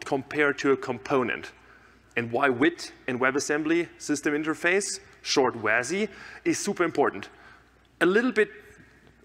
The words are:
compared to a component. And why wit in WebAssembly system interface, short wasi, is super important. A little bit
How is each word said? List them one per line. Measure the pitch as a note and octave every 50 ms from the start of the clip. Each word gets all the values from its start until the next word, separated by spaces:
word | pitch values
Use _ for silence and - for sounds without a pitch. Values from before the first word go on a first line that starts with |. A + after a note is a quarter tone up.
| -
compared | - D3 C3+ B2+ - - D3 D3 C#3+ C#3 -
to | - C#3 C3+
a | B2+
component. | - - B2 A#2 - - D3 C3 B2 G#2+ A#1+ C2 - - - - - - - - - - - _ _ _ -
And | A#2+ A#2 A#2+ A#2
why | B2 C#3 C#3
wit | B2 A#2 C#3 E3+ - - - - - - -
in | - B2+ A#2
WebAssembly | B2+ C3 C3 C#3+ - - D3 D3+ D#3 D3+ E3 E3+ E3 - - -
system | - - D3 C#3+ - D#3+ D3
interface, | D3 D#3 D#3 D3+ - - E3+ F#3 G3 G3 - - - - - - -
short | - - - D3 C3 A#2+ A2+ A#2
wasi, | G#2+ G#2+ A2 A#2+ A#2+ A#2+ E3+ G3 A3 G3+ - - - - - - -
is | D#3 D#3 -
super | - G3+ G3 - F3
important. | D#3+ A#2+ D3 C3+ G#2 - G2 F#2+ - - - - - - - _ _ _ _ _ _ _ - -
A |
little | F3 F#3+ A3 A#3 C4 -
bit | A3 G#3 - - - - - - - - - - - _ - - _